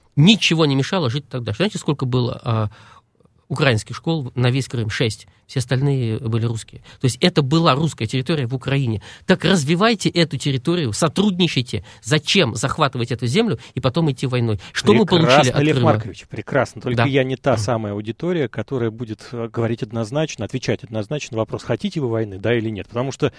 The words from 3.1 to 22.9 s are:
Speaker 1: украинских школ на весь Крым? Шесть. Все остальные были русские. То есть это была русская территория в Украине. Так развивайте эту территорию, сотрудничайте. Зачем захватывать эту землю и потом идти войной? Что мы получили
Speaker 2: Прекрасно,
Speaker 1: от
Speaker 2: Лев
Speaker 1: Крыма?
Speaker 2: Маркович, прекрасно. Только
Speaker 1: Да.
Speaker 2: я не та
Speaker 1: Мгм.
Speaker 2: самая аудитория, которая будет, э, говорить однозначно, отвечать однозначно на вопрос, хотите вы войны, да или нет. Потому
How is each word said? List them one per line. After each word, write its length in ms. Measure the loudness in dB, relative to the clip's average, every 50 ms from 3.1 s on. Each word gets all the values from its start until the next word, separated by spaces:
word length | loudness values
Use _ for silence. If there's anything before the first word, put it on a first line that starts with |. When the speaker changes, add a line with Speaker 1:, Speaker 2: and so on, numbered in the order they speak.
| _ _ _ _ _ _ _ _
Speaker 1:
украинских 460 | -2 2 2 4 4 2 0 -4 -10
школ 380 | -8 -4 -4 -4 -2 -4 -6 -2
на 160 | 0 2 2
весь 180 | 2 0 -2 -2
Крым? 200 | -4 -4 -4 -4
Шесть. 360 | -2 0 -2 -2 -2 -4 -12 -20 _ _ _
Все 120 | _ -6 -6
остальные 600 | -2 -2 0 0 2 2 2 0 0 -2 -2 -4
были 260 | -4 -2 -2 -2 -2
русские. 340 | -2 -4 -6 -8 -12 -18 -20 -20 -20 -10 -2
То 40 | 0
есть 140 | 0 0 2
это 220 | 0 2 2 2 2
была 320 | 2 2 4 4 4 4
русская 320 | 2 2 -2 -2 -4 -6
территория 400 | -4 -2 -4 -2 -2 -2 -2 -2
в 80 | -4 -6
Украине. 480 | -6 -4 -2 -2 0 0 0 -2 -4 -6 -10 -18 -18 0
Так 180 | 2 2 2 4
развивайте 640 | 2 2 2 2 2 2 2 4 2 2 2 0 0
эту 300 | 2 2 0 0 0 -4
территорию, 560 | -2 -2 -2 -2 0 0 0 0 0 -2 0
сотрудничайте. 920 | 0 0 0 2 2 2 2 2 2 2 2 2 -2 -4 -2 -6 -8 -8 -10 -18 -16 -4
Зачем 520 | -2 0 0 0 2 2 2 2 2 0
захватывать 580 | -2 -4 -4 0 0 0 0 0 -2 -4 -4 -4
эту 140 | -4 -4
землю 320 | -2 0 0 0 0 -2 -4 -6 -10 -10
и 60 | -4
потом 300 | -2 0 0 2 0 0
идти 160 | -2 -2 -4
войной? 320 | -2 -2 0 0 0 -2 -4 -6 -8 -8
Что 220 | 0 4 6 6
мы 100 | 6 6
получили 220 | 6 4 4 6
Speaker 2:
Прекрасно, 260 | 6 6 6 6 6 4 2
Speaker 1:
от 40 | 2
Speaker 2:
Лев 120 | 2 2
Speaker 1:
Крыма? 140 | 4 4 4
Speaker 2:
Маркович, 340 | 4 2 0 -6 -12 -14 -16 -12
прекрасно. 500 | -12 -12 -8 -2 0 0 0 0 -4 -8
Только 160 | -6 -4 0
Speaker 1:
Да. 80 | 0 0
Speaker 2:
я 180 | 2 2 2 2
не 120 | 0 -2
та 160 | -2 0 0 2
Speaker 1:
Мгм. 80 | 2
Speaker 2:
самая 320 | 0 -2 -2 -2 -2 -4 -6
аудитория, 560 | -6 -6 -8 -8 -6 -4 -2 -2 -2 -2 -2
которая 420 | -4 -8 -8 -6 -4 -2 -2 -2
будет, 380 | -4 -6 -8 -8 -8 -12 -12 -12 -8
э, 160 | -8 -8 -6 -4
говорить 300 | -2 -2 -2 -2 -4 -6
однозначно, 640 | -6 -4 -6 -6 -4 -2 -4 -4 -4 -4 -8 -8
отвечать 360 | -6 -6 -6 -2 -2 -2 -2 -4
однозначно 520 | -8 -6 -6 -6 -6 -6 -8 -8 -6 -4
на 40 | -4 -4
вопрос, 200 | -4 -4 -8 -4
хотите 380 | -4 -4 -4 -4 -4 -4 -2
вы 80 | -2 -2
войны, 300 | -2 -2 -4 -4 -8 -6
да 180 | -2 0 0
или 140 | 0 0 -2
нет. 180 | -6 -8 -10
Потому 240 | -8